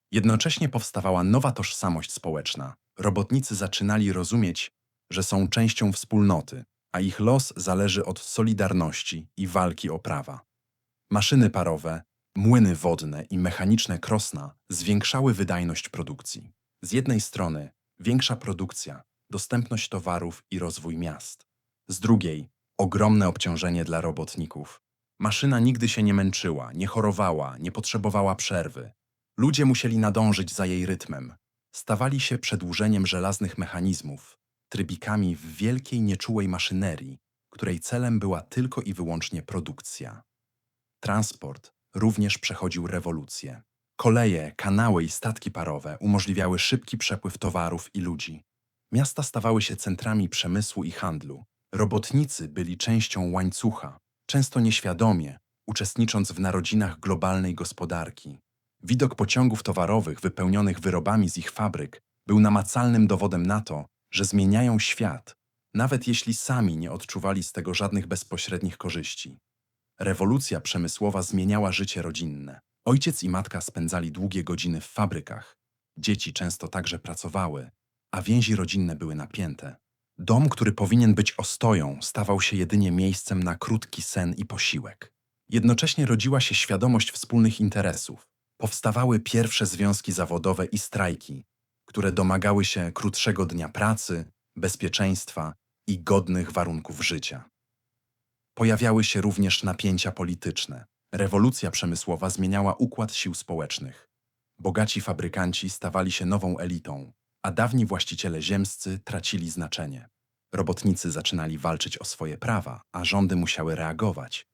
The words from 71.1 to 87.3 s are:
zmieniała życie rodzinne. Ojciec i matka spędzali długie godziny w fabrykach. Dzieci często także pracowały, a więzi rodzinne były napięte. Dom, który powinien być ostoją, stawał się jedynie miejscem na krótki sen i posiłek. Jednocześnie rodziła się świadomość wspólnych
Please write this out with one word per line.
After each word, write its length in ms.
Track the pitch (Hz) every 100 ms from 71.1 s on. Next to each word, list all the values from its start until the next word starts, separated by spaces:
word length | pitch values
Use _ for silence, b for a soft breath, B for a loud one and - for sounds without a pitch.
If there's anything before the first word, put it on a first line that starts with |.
| 95
zmieniała 500 | 90 95 92 104 98
życie 300 | 95 98 90
rodzinne. 580 | 82 76 82 71 69 67 _ _
Ojciec 380 | - 135 165 147
i 60 | 92
matka 320 | 92 95 90
spędzali 520 | - - 82 87 82
długie 320 | 76 98 95
godziny 360 | 80 87 90 80
w 60 | -
fabrykach. 680 | - 104 80 - - - _ _ _ _ -
Dzieci 340 | 92 101 -
często 360 | - 87 - 82
także 300 | 87 82 -
pracowały, 720 | 90 82 87 98 87 73 64 _ _ _ -
a 100 | -
więzi 340 | 92 120 113 104
rodzinne 400 | 90 98 87 76
były 180 | 80
napięte. 640 | 76 71 - 85 69 69 - _ _ _ -
Dom, 300 | 90 117 147
który 240 | - 107
powinien 420 | 101 98 117 113
być 180 | 98 101
ostoją, 640 | - - - 117 98 71 69
stawał 380 | - - 101 98
się 160 | - 101
jedynie 340 | 85 104 98
miejscem 520 | 87 95 92 - 95
na 120 | 90
krótki 480 | 85 - 113 - -
sen 320 | - - 87
i 100 | -
posiłek. 680 | 101 101 - - 101 - - _ _ _ -
Jednocześnie 580 | 117 117 113 160 - 131
rodziła 340 | 110 127 135
się 140 | -
świadomość 580 | - - 95 123 117 -
wspólnych 480 | - -